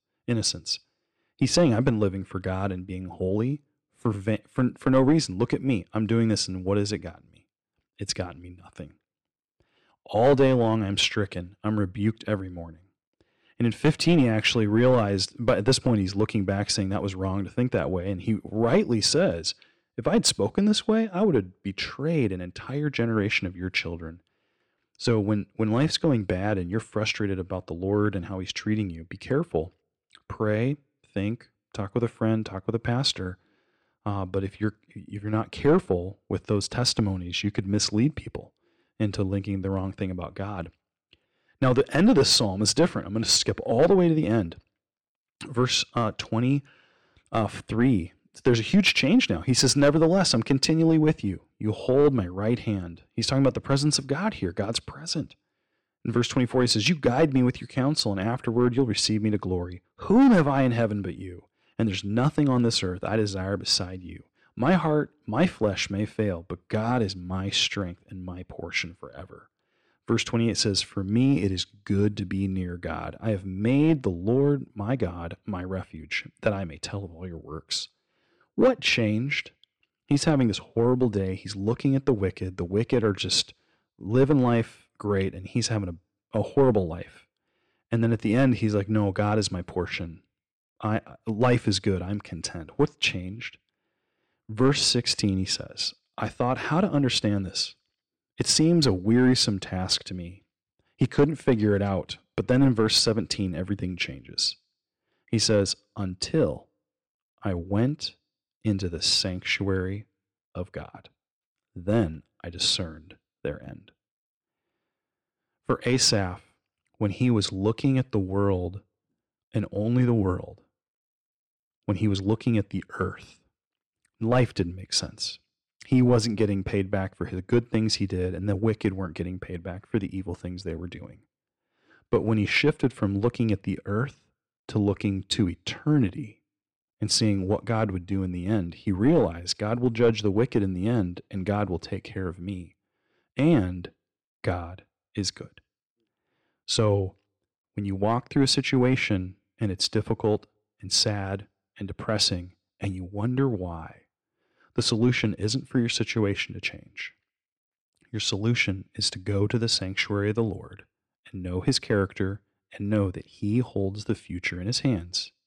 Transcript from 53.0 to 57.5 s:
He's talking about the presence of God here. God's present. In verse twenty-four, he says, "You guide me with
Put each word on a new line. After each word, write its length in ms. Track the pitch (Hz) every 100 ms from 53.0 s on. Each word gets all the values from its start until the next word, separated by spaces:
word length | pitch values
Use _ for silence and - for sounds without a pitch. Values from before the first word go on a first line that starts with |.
| _
He's 140 | - 113
talking 160 | 135
about 100 | 135
the 80 | 120
presence 360 | - 139 151 -
of 100 | 135
God 260 | 143 214 -
here. 160 | 92
God's 300 | 87 101 113
present. 540 | - 139 165 156 - _ _ _ _ _ _ _
In 80 | -
verse 160 | 117 117
twenty-four, 340 | - 123 131
he 60 | 123
says, 220 | 113 110
"You 60 | 165
guide 380 | 131 123 160
me 100 | 131
with 180 | 123